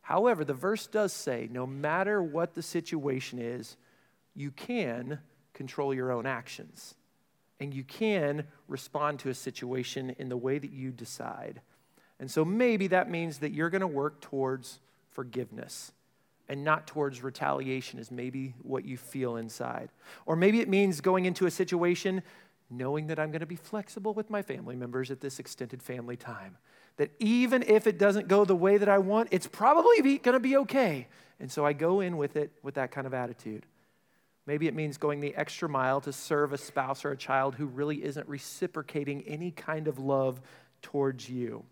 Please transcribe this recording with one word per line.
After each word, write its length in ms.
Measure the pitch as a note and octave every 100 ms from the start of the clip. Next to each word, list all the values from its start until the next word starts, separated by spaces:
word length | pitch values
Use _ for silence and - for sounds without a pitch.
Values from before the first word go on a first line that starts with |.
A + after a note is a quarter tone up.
However, 420 | - F3 A#3+ G3+
the 80 | D3
verse 340 | C3 F3+ G#3+ -
does 260 | G#3+ G3+
say, 360 | - - B2 A#2+
no 160 | B2 B2+
matter 560 | C3+ D3+ E3+ G3 G#3
what 300 | E3 D3+ E3+
the 80 | -
situation 760 | D#3+ F3 E3 D#3+ C#3 C3 - B2
is, 380 | A#2 B2 - - _ _ _ _ _
you 160 | - C#3+
can 720 | C#3 - B3 D#3 A#2 B2 D3+ - _ _
control 400 | - C3+ - C#3
your 160 | C3 B2+
own 160 | A#2+ B2+
actions. 680 | B2 - - - - - - _ _ _ _ _ _
And 120 | C#3
you 120 | C3+
can 640 | C3+ - A3 G3+ D3 D3 D3+ - -
respond 520 | C#3 - D3+ D3 D3
to 100 | C3+
a 40 |
situation 760 | B2 - - B2 B2+ B2 C#3 C3 B2+
in 100 | C3+
the 80 | B2
way 220 | C3 C#3+
that 140 | C#3
you 180 | C#3+ C3
decide. 720 | B2 A#2 - A#2+ - G#2+ - _ _ _ _ _ _
And 120 | C3
so 140 | D#3
maybe 440 | D#3+ G#3+ B3 G#3+ F#3+
that 200 | F#3 F3+
means 300 | F3 E3+ C#3
that 140 | D3
you're 180 | C#3+ E3
gonna 160 | F#3+ F#3+
work 340 | C#3 D3 D3
towards 600 | - C#3 C3 C3 B2 - _ _ _
forgiveness 840 | - B2+ B2 A#2+ A2+ B2 - - _ _ _ _ _ -
and 160 | C#3
not 240 | D3 D#3 D#3
towards 340 | D3+ C#3+ B2
retaliation 800 | C3 B2+ C#3 C#3 C3 C3 B2 C3
is 100 | A2+
maybe 440 | B2 B2+ C3 C3+ A#2+
what 220 | C3 C3
you 120 | - B2
feel 400 | - C#3 B2+ A#2
inside. 540 | A2+ - B2 A#2+ A#2+ _ - - -
Or 80 |
maybe 260 | E3 F#3+ A3+
it 80 | A3
means 320 | G3 G3 D#3
going 240 | E3 F#3
into 220 | F3+ E3+ F3+
a 40 |
situation 720 | - F3+ F3+ F3 F3+ G3 F#3+ - - - _ _
knowing 380 | B2 B2+ D3+ D#3
that 120 | D#3
I'm 120 | D#3
gonna 160 | D#3 E3
be 100 | F3
flexible 560 | - G#3+ G3 - G#3
with 160 | G#3 G#3+
my 140 | G#3
family 320 | F#3+ B2+ A2+
members 360 | B2+ B2 B2+ C3
at 100 | C3+
this 180 | C#3 C3
extended 440 | C3+ - B2 B2+
family 340 | - B2+ A#2+ A#2+
time, 420 | - F#2 F#2+ F2+ _ _ _ -
that 140 | D3 -
even 440 | G#3+ A#3+ B3 B3+
if 240 | A#3+ G#3+ G#3+
it 120 | E3+
doesn't 300 | G3+ G3+ F3
go 160 | G3
the 120 | G3 F#3
way 200 | F#3 G3+
that 100 | G3+
I 100 | G3+
want, 300 | F#3+ G#3+ A3+
it's 160 | F#3 -
probably 540 | - A#3 D#4 F4 A#4
be, 160 | C4+ C#4
gonna 220 | B3 B3+
be 160 | B3+ C#4
okay. 500 | A#3+ C4+ A#3 C#3+ A#2+ - - _
And 100 | C3+
so 140 | -
I 80 | D3
go 280 | D3 D#3+ F#3+
in 160 | F#3 E3+
with 200 | C#3+ D3+
it 160 | E3+ _
with 120 | C#3
that 160 | C#3 B2+
kind 160 | C#3+ C3
of 80 |
attitude. 520 | B2+ B2 A#2+ A2 G#2+ - _ _ _ _ _ _ _ -
Maybe 200 | D3 D#3+
it 80 |
means 220 | D#3 D3+ C#3
going 220 | D3 D3
the 140 | C#3+
extra 340 | C#3 D#3 - E3+
mile 320 | C#3 C3 C#3
to 100 | C#3
serve 400 | C3+ - D3+ D3
a 60 | C#3
spouse 460 | - - C3 C3+
or 80 | C#3+
a 40 | C#3
child 380 | - C3+ C3+
who 120 | B2+ C#3+
really 380 | B2+ D3 D3+
isn't 240 | D3 C#3+ -
reciprocating 920 | C#3 - - F3+ D#3+ C#3+ D#3 C#3+ C#3+
any 300 | C3 D3+ F3
kind 360 | - - D#3 D#3
of 100 | C3
love 420 | C3+ C3+ C3 B2+ - - _ _
towards 460 | - C#3+ C3+ C3 -
you. 360 | B2+ A#2 A2+ -